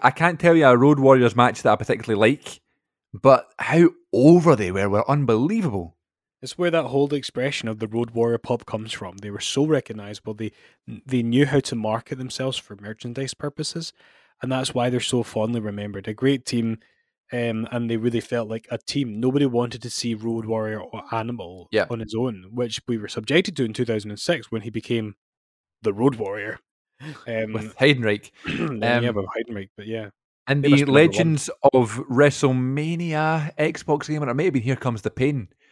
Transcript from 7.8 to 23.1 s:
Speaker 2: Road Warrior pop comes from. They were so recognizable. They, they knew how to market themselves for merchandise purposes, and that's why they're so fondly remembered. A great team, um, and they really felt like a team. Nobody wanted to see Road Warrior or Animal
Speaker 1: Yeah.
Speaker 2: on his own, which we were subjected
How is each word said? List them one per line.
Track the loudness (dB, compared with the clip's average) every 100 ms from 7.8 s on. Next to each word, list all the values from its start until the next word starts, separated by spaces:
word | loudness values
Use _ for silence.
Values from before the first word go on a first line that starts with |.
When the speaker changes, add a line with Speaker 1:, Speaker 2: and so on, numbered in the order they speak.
| -4
Speaker 2:
Road | -4 -2
Warrior | 0 0 0
pop | -2 -4 -4
comes | -8 -8
from. | -12 -12 -12
They | -12
were | -8
so | -4 -2 2
recognizable. | 0 -2 -12 -12 -14 -12 -8
They, | -10 _ _ _ -16
they | -14 -4 -2
knew | 2 2 4
how | 2
to | 0 -6
market | -4 -4 -6 -12
themselves | -10 -8 -6 -8
for | -12 -16
merchandise | -16 -12 -10 -8 -10
purposes, | -8 -10 -8 -8 -8 -12 _ _ _ _ -10
and | -4
that's | -4 -2
why | -2 0
they're | 0
so | 0 -2
fondly | -2 -2 -2 -2
remembered. | -6 -8 -10 -10 -10
A |
great | -2 0 0 -2
team, | -2 -2 -4 _ _ _ _ -10
um, | -4 -4 -4 -6
and | -6 -4
they | -2
really | 0 -2
felt | -4 -6 -6
like | -10 -8
a | -10
team. | -6 -6 -4 -2
Nobody | 0 2 2
wanted | 0 -2 -6
to | -10
see | -6 -6
Road | -4 -4 -6 -4
Warrior | -4 -4 -8
or | -10 -14 -8
Animal | -6 -6 -8 -12 -16 -4
Speaker 1:
Yeah. | -2 0
Speaker 2:
on | -4
his | -6
own, | -4 -4 -6 -12
which | -6 -6 -6 -6
we | -6
were |
subjected | -6